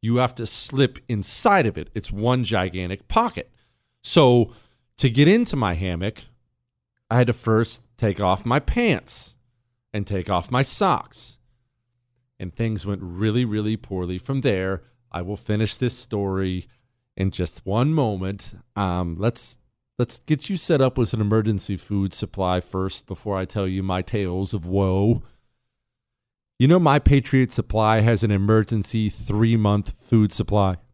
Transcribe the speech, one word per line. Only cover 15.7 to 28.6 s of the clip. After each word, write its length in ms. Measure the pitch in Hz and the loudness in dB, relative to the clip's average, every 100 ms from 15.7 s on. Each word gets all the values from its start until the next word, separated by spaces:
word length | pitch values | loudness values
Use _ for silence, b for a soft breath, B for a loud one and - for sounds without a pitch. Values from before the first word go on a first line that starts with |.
| - | -2
this 220 | 123 - | -4 -4
story 720 | - 104 98 95 95 92 - _ _ _ _ - | -8 -4 -2 -2 -2 -4 -8 _ _ _ _ -4
in 140 | 95 | -2
just 340 | - 87 - | -2 -6 -6
one 300 | - 104 135 | -4 0 2
moment. 600 | 160 123 98 95 101 - - _ | 2 0 -2 -6 -8 -12 -16 _
Um, 400 | - 95 90 87 | -4 -2 -2 -4
let's, 420 | 85 107 - - - _ _ _ - | -2 -2 -2 -10 -12 _ _ _ -4
let's 200 | 120 - | -4 -4
get 320 | - 156 - | -4 -4 -2
you 60 | 190 | -6
set 260 | - 156 | 0 2
up 160 | 131 127 | 2 2
with 160 | 113 | -2
an 60 | 107 | 0
emergency 560 | 104 110 107 101 - 95 | 2 2 2 -2 -4 -8
food 360 | - 101 98 | -4 -2 -2
supply 480 | - 101 - 92 92 | -4 -8 -4 -2 0
first 460 | - 95 95 - - | -2 -4 -4 -6 -12
before 300 | 95 - 95 | -12 -6 -4
I 100 | 92 | -4
tell 200 | 107 95 | -4 -2
you 160 | 95 | -2
my 200 | 95 92 | -2 -4
tales 500 | 92 110 95 90 98 | -2 -4 -2 -4 -4
of 140 | 104 85 | -6 -2
woe. 560 | 95 98 95 104 120 b b _ _ _ _ _ _ _ _ _ _ _ _ | 0 2 2 2 2 b b _ _ _ _ _ _ _ _ _ _ _ _
You 100 | 131 | 4
know, 100 | 180 | 6
My 200 | 160 143 | 6 4
Patriot 540 | - 143 - 131 127 | 6 4 4 2 2
Supply 480 | - - 107 110 110 | -2 -4 0 2 4
has 240 | 110 107 | 4 4
an 60 | 110 | 2
emergency 800 | 101 101 110 | 2 4 2